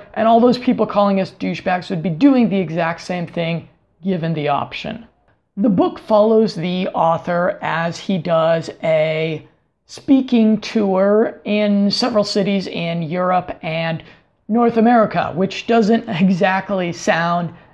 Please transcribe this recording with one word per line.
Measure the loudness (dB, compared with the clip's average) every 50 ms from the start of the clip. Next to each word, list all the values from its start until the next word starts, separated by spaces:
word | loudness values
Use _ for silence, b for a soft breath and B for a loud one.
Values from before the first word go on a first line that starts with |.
| B B B
and | -2 2 4
all | 4 6
those | 4 4 2 2
people | 0 0 0 0 -2
calling | 0 2 2 2 2 2 0
us | -2 -4
douchebags | -6 -8 -6 -6 -6 -4 -4 -2 -2 -2 -4 -6
would | -6 -4 -2
be | -4
doing | 0 4 4 4 6 4 4 2
the | 2 0
exact | -2 -2 -2 -4 -2 -4 -4 -6
same | -8 -8 -6 -6 -6 -6
thing | -6 -4 -4 -4 -4 -6 -8 -12 _ _ _ _ _ _ -4
given | -4 -4 -2 -2 -4 -4
the | -2 -2 -2
option. | -2 -2 -2 -6 -10 -10 -10 -10 -10 -12 -14 -20 _ _ _ _ _ _ _ _ _ 0
The | 0 2
book | 2 2 2 0 -2 -6
follows | -2 2 2 4 4 4 4 4 2 2 -2
the | -4 -4 -4 -2 -2 -4 -4
author | -2 0 0 0 0 -2 -2 -4 -2 0 0 -2 -4 -4
as | -6 -4 -4 -2 -4 -4 -6 -6
he | -4 -4 -4 -4
does | -2 0 0 2 2 2 0 0 -2 -6 -10 -6 -2
a | 0 0 2 0 0 -2 -2 -2 -4 -4 -8 -10 -16 _ _ _ _ _ _ _
speaking | _ -20 -10 0 2 4 4 4 2 2 4 4 4 2 2
tour | -2 -4 -2 0 0 2 2 2 2 4 4 4 2 0 -2 -8 -6
in | -4 -2 0 2 2 2 2 2 0
several | 0 0 -2 0 0 0 0
cities | 0 0 -2 0 0 0 -2 -2 -4
in | -6 -6 -6 -4 -4 -6 -6
Europe | -4 -4 -2 -2 0 0 -2 -2 -4 -10 -10
and | -10 -8 -6 -4 -4 -4 -6 -6 B B B B B B _ _ _ -2
North | 0 2 2 2 2 4
America, | 4 4 6 4 4 2 0 -2 -2 -2 -2
which | -2 -2 -2 -4 -6 -2 0
doesn't | 2 2 4 4 2 0 0 -4
exactly | -2 2 2 2 2 2 2 0 0 -2 -2 -4 -4 -4 -2 -4 -6
sound | -2 0 0 0 2 0 0 0 -2 -2 -6 B B B B